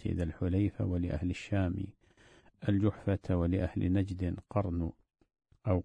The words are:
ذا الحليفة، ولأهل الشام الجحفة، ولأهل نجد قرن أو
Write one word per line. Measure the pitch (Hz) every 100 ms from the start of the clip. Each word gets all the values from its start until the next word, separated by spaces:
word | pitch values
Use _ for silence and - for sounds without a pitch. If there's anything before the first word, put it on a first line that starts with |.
| -
ذا | 87
الحليفة، | 85 - 92 92 101 -
ولأهل | 98 90 87 73 90
الشام | 90 - 101 92 92 95 - _ _ - - - _ -
الجحفة، | 101 104 - - 98 - 90
ولأهل | 85 92 90 - 95
نجد | 95 95 92 92 - -
قرن | 104 101 85 85 - _ _ _ _ _ _ -
أو | 90